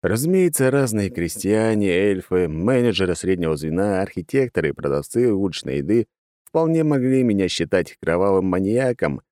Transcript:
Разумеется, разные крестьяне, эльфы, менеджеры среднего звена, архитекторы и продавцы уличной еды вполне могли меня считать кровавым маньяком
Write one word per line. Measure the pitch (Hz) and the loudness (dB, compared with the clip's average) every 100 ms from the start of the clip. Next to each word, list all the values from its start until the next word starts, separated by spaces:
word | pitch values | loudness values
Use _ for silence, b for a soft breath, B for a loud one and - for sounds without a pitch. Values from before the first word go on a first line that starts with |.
Разумеется, | 90 113 156 190 180 151 131 | 0 -2 0 2 0 2 0
разные | 139 131 107 98 | 2 0 -2 -4
крестьяне, | - 85 104 95 110 110 107 101 | -4 -6 -4 -2 0 2 2 2
эльфы, | 87 104 95 - 90 87 | 2 2 0 -2 0 0
менеджеры | 78 98 127 120 92 92 | 0 0 2 2 0 0
среднего | 87 92 92 80 78 | -2 -2 0 0 -2
звена, | 78 82 104 95 | -2 -2 0 0
архитекторы | 98 - 82 135 127 - 78 | -4 -6 -2 -2 0 -2 -2
и | |
продавцы | - 73 71 71 113 123 | -2 -2 -2 -2 0 2
уличной | 98 98 78 - 69 | 2 -2 -4 -6 -4
еды | 71 117 107 _ _ _ | 0 0 0 _ _ _
вполне | _ 160 165 165 | _ -2 0 0
могли | 156 139 127 131 | 2 0 2 2
меня | 123 101 92 | 2 2 0
считать | - 82 95 82 - | -2 0 0 -2 -6
кровавым | - 85 98 95 92 | -2 2 2 2 2
маньяком | 90 98 117 131 120 82 67 _ | 0 0 0 0 0 -2 -4 _